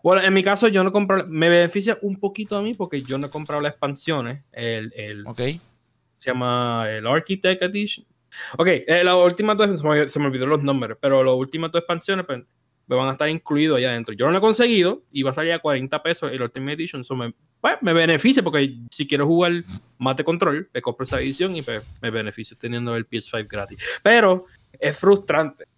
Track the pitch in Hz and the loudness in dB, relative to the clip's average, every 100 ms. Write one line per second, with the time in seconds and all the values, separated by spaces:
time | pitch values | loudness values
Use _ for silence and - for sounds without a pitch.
0 | 165 190 190 190 190 196 233 196 190 202 | 4 4 4 4 2 2 2 4 2 2
1 | 196 190 170 156 165 175 175 202 196 220 | 2 0 0 2 4 6 4 0 -2 -4
2 | 202 196 202 196 208 202 208 226 180 147 | -6 -4 -6 -6 -8 -6 -6 -6 -6 -8
3 | 127 135 143 151 151 147 147 - 143 139 | -6 -8 -6 -10 -6 -4 -4 -4 -8 -6
4 | - 151 120 139 _ 117 117 113 110 - | -4 -4 -4 -10 _ -10 -6 -6 -8 -12
5 | 104 104 104 120 123 165 _ _ _ _ | -14 -14 -14 -6 -6 -6 _ _ _ _
6 | _ _ 131 127 123 123 120 117 110 110 | _ _ -6 -2 0 0 -2 -2 -4 -4
7 | 110 151 - 190 185 185 180 202 208 - | 0 0 0 -2 0 0 -2 -4 -6 -8
8 | _ _ _ - - 135 170 156 - 175 | _ _ _ -18 -6 2 2 2 2 2
9 | 180 180 180 175 214 208 208 175 151 151 | 4 6 6 4 0 2 2 2 2 2
10 | 147 147 143 131 131 151 139 135 113 110 | 2 0 -2 0 0 0 2 -2 -4 -2
11 | 143 135 131 127 131 160 165 165 170 170 | 2 4 4 0 -2 -6 -4 -4 -2 -4
12 | - 190 175 127 _ _ _ _ _ 127 | -2 -4 -4 -10 _ _ _ _ _ 0
13 | 135 131 151 160 - 147 156 131 127 120 | 0 -2 -2 -2 -2 0 2 2 0 -2
14 | 117 104 135 185 214 220 240 220 175 226 | -6 -2 2 4 2 4 4 4 2 0
15 | _ 143 135 139 165 165 151 135 131 151 | _ -2 -2 0 -2 0 0 -2 -2 -4
16 | 160 170 147 127 120 135 135 151 170 143 | -2 -4 -4 -6 -6 -6 -8 -6 -8 -10
17 | 123 131 117 - _ _ 285 - 202 165 | -8 -6 -6 -10 _ _ -2 0 2 4
18 | 165 156 233 269 175 151 139 120 117 - | 4 4 4 4 2 0 0 -4 -16 -8
19 | 143 143 143 170 175 175 170 - _ _ | -2 0 2 4 2 0 -6 -16 _ _
20 | 131 135 160 170 151 147 185 127 123 117 | -4 -2 -2 0 0 -2 -6 -6 -6 -6
21 | 127 139 131 135 185 170 131 110 - - | -6 -4 -6 -4 -4 -4 -8 -8 -10 -10
22 | 120 113 107 107 110 - 120 120 120 117 | -6 -6 -6 -10 -16 -12 -8 -6 -4 -6
23 | 110 113 - 117 104 104 98 95 - - | -6 -10 -8 -10 -8 -10 -10 -12 -12 0
24 | 202 233 202 185 180 _ _ - 147 147 | 4 6 6 2 -2 _ _ -4 -4 2
25 | 185 196 196 151 156 - - | 4 4 4 0 0 -6 -20